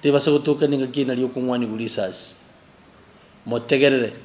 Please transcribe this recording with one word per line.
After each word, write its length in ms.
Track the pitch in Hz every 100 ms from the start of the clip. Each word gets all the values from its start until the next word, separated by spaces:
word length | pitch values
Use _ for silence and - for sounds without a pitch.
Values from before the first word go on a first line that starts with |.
Tebasa 280 | 143 143 147
gotoka 360 | 147 147 147 147
ninga 200 | 143 131
kina 280 | 131 131
rio 140 | 127 127
kong'wani 380 | 127 127 123 113 110
risasi. 580 | 117 - 95 92 - - - - - - - - - - - - -
Motegerere. 680 | 117 120 139 139 135 113 -